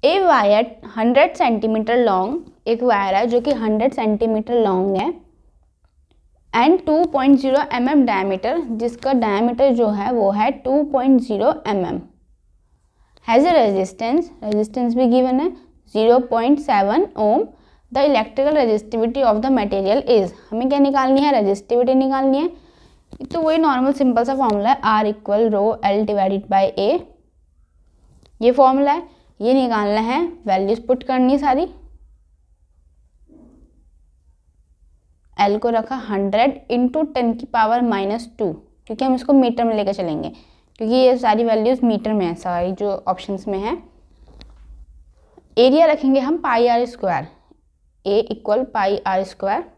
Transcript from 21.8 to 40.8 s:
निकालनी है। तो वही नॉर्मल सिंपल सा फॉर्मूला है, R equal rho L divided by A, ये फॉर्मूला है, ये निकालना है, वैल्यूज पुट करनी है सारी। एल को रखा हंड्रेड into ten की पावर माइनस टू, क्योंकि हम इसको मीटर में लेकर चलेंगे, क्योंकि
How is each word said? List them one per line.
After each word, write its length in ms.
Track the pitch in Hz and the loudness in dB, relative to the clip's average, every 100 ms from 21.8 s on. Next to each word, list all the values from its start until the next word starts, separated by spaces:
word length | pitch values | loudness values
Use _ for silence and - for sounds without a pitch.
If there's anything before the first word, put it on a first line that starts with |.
| 247 262 | 2 2
निकालनी 420 | 262 269 269 269 | 2 0 0 0
है। 100 | 339 339 _ _ _ _ _ - 269 | -2 -6 _ _ _ _ _ -18 -10
तो 140 | 339 | -4
वही 160 | 320 320 | 0 2
नॉर्मल 340 | 320 254 262 | 2 2 0
सिंपल 320 | 277 269 240 | 0 0 2
सा 100 | 240 269 | 0 0
फॉर्मूला 340 | 262 208 208 | 0 0 0
है, 100 | 269 214 | 0 0
R 180 | 214 214 | 0 0
equal 340 | 208 - 208 226 | -4 -2 0 2
rho 160 | 208 208 - 202 | 2 0 0 -2
L 180 | 202 214 | -2 -2
divided 440 | 208 190 196 202 | 0 0 -2 -2
by 140 | 196 196 190 | 0 0 0
A, 120 | 202 339 - _ _ _ _ _ _ _ _ _ _ _ _ _ | 0 0 -4 _ _ _ _ _ _ _ _ _ _ _ _ _
ये 120 | 226 | 0
फॉर्मूला 400 | 247 262 262 285 | 4 4 4 0
है, 100 | 302 339 _ _ _ | -2 -6 _ _ _
ये 120 | 214 | 0
निकालना 460 | 262 254 220 208 208 | 2 2 0 0 0
है, 180 | 226 254 339 - 220 | 0 -2 -4 -6 -2
वैल्यूज 320 | 190 196 233 - | -2 0 -2 0
पुट 160 | 254 | -2
करनी 300 | - 262 254 | 0 0 2
है 60 | 269 | 2
सारी। 280 | 285 262 359 - - - - _ _ _ _ _ _ _ _ _ _ _ _ - 240 _ _ _ _ _ _ _ _ _ _ _ _ _ _ _ _ _ _ - | 0 0 -2 -8 -20 -20 -20 _ _ _ _ _ _ _ _ _ _ _ _ -20 -20 _ _ _ _ _ _ _ _ _ _ _ _ _ _ _ _ _ _ -2
एल 200 | 202 208 | 0 0
को 120 | 233 | -2
रखा 260 | 233 226 269 | -2 -4 -10
हंड्रेड 640 | 214 202 196 208 262 269 - | -6 -4 -2 0 0 -2 -6
into 320 | 240 247 302 302 | -2 -2 -2 -4
ten 300 | 277 240 233 | -2 -2 -4
की 60 | 247 | -6
पावर 360 | 240 220 240 | -2 0 0
माइनस 460 | 240 202 196 220 233 - | 0 -2 -2 -6 -8 -6
टू, 140 | 202 160 _ _ _ | -6 -6 _ _ _
क्योंकि 180 | 220 | -6
हम 100 | 262 | -2
इसको 180 | 254 254 | -2 2
मीटर 320 | 277 247 240 | 2 2 0
में 100 | 233 214 | -2 -2
लेकर 160 | 196 | -2
चलेंगे, 360 | 202 175 156 160 - - _ _ | -4 -4 -6 -8 -12 -20 _ _
क्योंकि 160 | _ | _